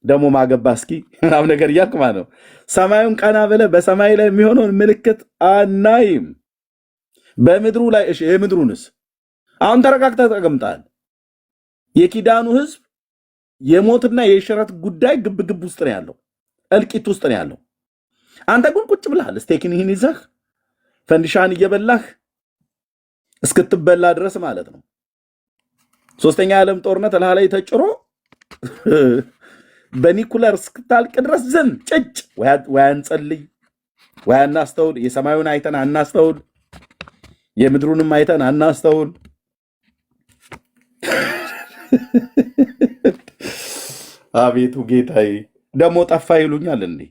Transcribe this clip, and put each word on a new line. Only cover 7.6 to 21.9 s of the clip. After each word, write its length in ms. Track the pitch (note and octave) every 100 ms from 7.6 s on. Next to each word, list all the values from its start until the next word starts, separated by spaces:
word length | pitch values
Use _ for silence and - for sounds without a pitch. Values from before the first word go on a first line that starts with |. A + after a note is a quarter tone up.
| A3 A3+ A#3
ላይ፣ 140 | A3 F3+
እሺ፣ 120 | E3 D#3+
የምድሩንስ? 560 | F#3+ G3+ F#3 C4+ - - _ _ _ _ _ _ _
አሁን 180 | G3+ B3
ተረጋግተህ 480 | C4+ C4+ C4 A3+ A#3+
ተቀምጠሃል። 520 | G#3 E3+ C3+ G#2 - _ _ _ _ _ _ _ _ _ _ _ -
የኪዳኑ 500 | F3+ A3 G#3+ A3+ A#3
ህዝብ 280 | B3 D4+ - _ _ _ _ _ _ _ _
የሞትና 580 | C3 E3+ G#3 A#3+ B3 A#3+
የሽረት 480 | A3 G3 F#3+ G#3+ G#3+ F3+
ጉዳይ 380 | F#3 E3 B3 C#4+
ግብግብ 440 | G#3 F#3+ F3 F#3
ውስጥ 180 | F3+ -
ነው 100 | D3+
ያለው፣ 240 | G2 D#2+ - _ _ _ _ _
እልቂት 340 | G#3 F#3+ A3 A3
ውስጥ 160 | F#3+
ነው 120 | D3 G#2+
ያለው። 220 | D2 - _ _ _ _ _ _ _ _ -
አንተ 180 | A#3+ D4+
ግን 160 | F4 A4+
ቁጭ 160 | G4+ -
ብለሃል፣ 280 | F4 C4+ A2
ስቴክን 360 | - D#3+ F3
ይህን 160 | F3 F#3+
ይዘህ 280 | F#3+ C4 D#4 _ _ _ _ _ _ _ _ _
ፈንዲሻህን 440 | D#3+ D#3+ F#3+ F#3+
እየበላህ 480 | F3 F#3 G3+ A3